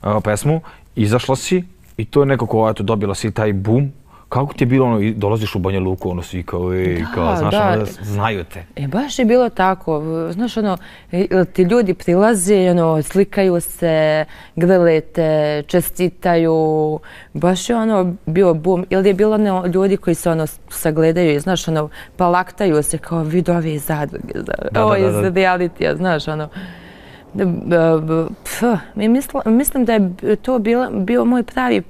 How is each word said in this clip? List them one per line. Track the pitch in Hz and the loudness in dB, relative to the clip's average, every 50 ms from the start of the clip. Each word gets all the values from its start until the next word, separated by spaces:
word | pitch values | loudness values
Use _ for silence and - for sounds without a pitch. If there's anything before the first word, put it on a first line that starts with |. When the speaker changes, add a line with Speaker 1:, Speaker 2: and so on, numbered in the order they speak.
| - | 0
Speaker 1:
a, | 101 104 107 | 0 0 0
pesmu, | 98 107 107 104 - 143 156 160 - - - - - - - | 0 0 -2 0 0 0 0 0 -4 -10 -20 -20 -20 -14 -2
izašla | - 107 101 110 123 - - 135 | -2 0 2 2 0 0 0 -2
si | 131 - - 185 185 175 - - _ - - - | -2 0 -2 -2 -2 -2 -4 -16 _ -20 -16 -10
i | - 113 | -10 -10
to | - - 147 143 | 0 2 2 4
je | |
nekako, | 139 139 123 123 107 - 110 110 110 | 4 2 0 0 0 0 2 2 0
eto, | 107 - 107 | 0 -2 -2
dobila | 98 113 104 104 101 98 | -2 -2 -2 -2 -4 -4
si | - - 113 | -4 -4 -4
taj | 101 - 110 107 101 | -2 0 0 0 0
boom. | 98 98 107 113 127 143 139 139 - - - - - - - | 0 0 2 2 2 2 0 -6 -12 -20 -20 -20 -20 -16 -4
Kako | - 120 139 147 - | -2 -2 -2 -2 -2
ti | - 139 | -2 0
je | 120 | 2
bilo, | 127 135 131 | 4 2 2
ono, | 123 117 107 | 2 2 0
i | 101 110 110 | 0 0 -2
dolaziš | 110 101 101 110 113 107 98 - | -2 0 0 0 0 -2 -4 -4
u | 104 | -2
Banja | 90 95 98 98 | -2 0 0 0
Luku, | 95 92 92 92 - 98 | -2 -2 -4 -4 -4 -6
ono, | 87 87 85 | -6 -6 -8
svi | - - 92 87 | -8 -10 -10 -8
kao, | - - 90 90 90 92 | -6 -6 -4 -4 -2 -2
ej, | 92 92 92 90 | 0 0 -2 -2
Speaker 2:
Da, | 85 82 | -2 -6
Speaker 1:
kao, | - - 90 85 80 80 | -6 -4 -2 0 0 0
znaš, | - - 76 - | 0 0 0 0
Speaker 2:
da. | 208 214 | 2 2
Speaker 1:
ono, | 196 175 | 2 0
da | 110 107 | 0 -2
s-, | 101 - - 101 | -4 -8 -12 -8
znaju | 104 101 101 101 113 110 95 85 | -6 -4 -2 -2 -2 -2 -4 -8
te. | - - 92 85 - - | -10 -14 -18 -18 -16 -10
Speaker 2:
E, | - 139 139 | -8 -8 -4
baš | 131 208 277 285 - - | -4 -4 -4 -4 -2 0
je | 254 | 2
bilo | 214 233 247 247 233 | 4 4 4 2 0
tako. | 220 - 185 190 190 185 - - 160 147 151 160 160 160 165 165 | 0 0 0 0 0 -2 -4 -4 -4 -2 -2 -4 -4 -4 -4 -6
Znaš, | 170 180 233 233 - | -6 -6 -6 -4 -4
ono, | 226 208 208 185 170 - - - - - - - | -2 -2 -2 -4 -4 -8 -18 -20 -20 -16 -6 -2
e, | 175 196 - 185 185 180 | -2 -2 0 2 0 0
ti | 165 - - 185 | 0 2 0 2
ljudi | 175 220 247 233 185 180 | 4 4 2 2 2 -2
prilaze, | - - - 175 180 202 220 240 196 170 190 208 196 185 180 | -2 0 0 2 4 4 4 2 2 2 2 4 4 4 4
ono, | 175 175 165 165 160 156 147 | 4 4 4 2 2 0 0
slikaju | - - 190 196 190 - 208 196 190 175 170 | 0 0 0 0 2 2 0 2 2 2 0
se, | 170 - - - - 165 160 156 156 156 151 156 156 - - - - - _ | -2 -6 -8 -4 -2 0 2 2 2 2 2 0 -2 -4 -8 -20 -20 -12 _
grle | - 170 175 190 180 175 170 160 160 | 0 2 4 4 6 6 4 4 2
te, | 151 - - - 165 156 156 156 151 151 151 147 147 | 0 -2 -4 -2 0 2 2 2 2 0 -2 -4 -4
čestitaju. | - - 180 165 - - - 180 175 - - - 185 170 165 165 160 160 160 160 156 156 156 156 151 156 156 - - - - - - _ | 0 0 0 0 0 -4 -2 -2 -2 -2 -2 -2 0 2 2 4 2 2 2 2 2 2 0 0 0 -2 -6 -8 -16 -20 -20 -20 -14 _
Baš | 147 151 175 185 180 - - | 0 0 0 0 0 -2 -2
je, | 240 | -2
ono, | 233 220 220 220 196 185 180 175 - - | 0 0 2 2 2 0 0 -4 -6 -6
bio | - 160 180 196 180 165 | -2 2 4 4 4 4
boom. | 160 151 180 190 175 185 - | 2 2 0 0 0 0 -2
Ili | 185 190 190 208 | 0 2 2 2
je | 196 | 2
bilo, | 180 208 214 214 | 4 2 2 2
ono, | 214 214 202 190 185 180 | 2 2 2 0 0 -2
ljudi | 180 170 190 190 196 190 | 0 0 2 2 2 0
koji | 196 - - 170 | 0 0 -2 -2
se, | - - 175 | 0 0 -2
ono, | 165 160 156 | 0 0 -2
s-, | 156 - - - - | -4 -6 -12 -18 -14
sagledaju | - - - 165 156 156 160 165 165 175 180 160 147 | -12 -4 -2 -2 2 4 2 2 4 4 2 2 2
i, | 143 | 0
znaš, | 147 185 185 165 - - | 0 -2 -2 -2 -2 -2
ono, | 160 156 151 151 - - - - - | -2 -2 -2 -4 -8 -16 -20 -20 -4
pa | - 185 175 | 0 2 2
laktaju | 175 180 185 - - - 214 190 156 151 147 | 2 2 0 -4 -4 -2 0 2 2 2 0
se | - - 156 | 0 -4 -6
kao, | - - 170 165 160 | -6 -4 -4 -4 -2
„Vidi | 151 156 180 165 175 | 0 0 0 0 2
ove | 175 170 160 160 151 | 0 0 0 -2 -6
iz | 147 143 | -6 -4
zadruge, | - 160 147 147 - - - - - - - - - - - - - | -4 -4 -4 -4 -6 -6 -10 -12 -10 -10 -8 -6 -4 -6 -4 -4 -4
Speaker 1:
Da, | - - 220 | -2 0 2
Speaker 2:
ovo | 214 208 | 2 2
Speaker 1:
da, | 196 | 2
da, | 190 190 | 2 2
Speaker 2:
iz | 104 | 2
Speaker 1:
da. | 208 202 190 | 0 0 0
Speaker 2:
realitija”, | 175 190 190 185 180 180 180 170 - - - 160 147 | 2 2 2 2 2 0 -2 -4 -2 -2 -2 -2 0
znaš, | 151 180 185 170 151 143 - | 0 0 0 0 0 -2 -4
ono. | 156 151 151 147 - 190 185 - - - - - - - - - - - - - - | -6 -6 -8 -10 -10 -14 -14 -14 -16 -20 -20 -20 -20 -20 -20 -20 -20 -20 -20 -14 -6
Da, | 190 190 | -2 -2
b-, | 185 170 - - - 170 170 165 165 165 160 156 | -2 -2 -2 -2 0 2 4 4 4 2 2 0
b-, | 160 160 160 160 - - - - | 0 -2 -2 -2 -4 -8 -12 -12
pf, | - - - 214 240 233 170 - - - | -12 -6 -2 0 0 0 0 -4 -8 -8
i | 208 208 220 | -2 0 2
misla-, | 233 262 277 - - 277 - | 2 2 0 -4 -6 -4 0
mislim | 220 220 240 285 - - 269 247 | 2 2 2 2 0 -2 -2 0
da | 214 233 | 2 2
je | 220 | 2
b-, | 202 180 175 - - - 214 | 2 0 -2 -4 0 0 0
to | 208 - - 262 247 | 0 0 -2 -2 0
bila, | 202 220 233 240 254 - | 0 0 0 0 0 -2
bio | - 208 185 185 240 247 233 | -4 -4 -2 0 0 2 2
moj | 233 247 247 233 | 2 2 0 -2
pravi | - - - 254 247 233 196 175 - | -4 -4 -4 -2 0 0 0 -2 -4